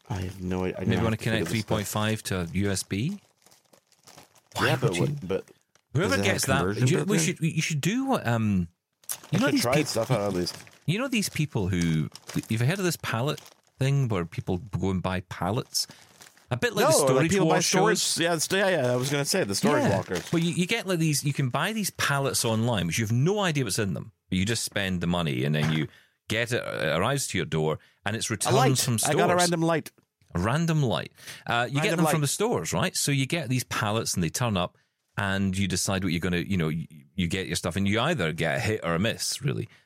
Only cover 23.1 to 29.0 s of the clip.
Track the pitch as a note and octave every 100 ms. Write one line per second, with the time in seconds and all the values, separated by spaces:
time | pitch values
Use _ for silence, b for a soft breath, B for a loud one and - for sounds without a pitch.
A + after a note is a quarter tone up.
23.1 | A#2 D#3 G#3 F#3 C#3+ A#2 G#2 G2+ B1+ -
24.1 | - _ F#2 G#2 A2+ - G#2 F#2+ F2+ E2+
25.1 | F2 E2 B1 C#2 D2+ D#2 D#2 D2 b b
26.1 | b - A2 A#2 A#2 G1+ G#1 C#2+ D#2 A2
27.1 | C#3 - F#2 D2+ D#2+ D#2 D2+ b b G2+
28.1 | G2+ - A2 - F#3+ C4 C3 - A2+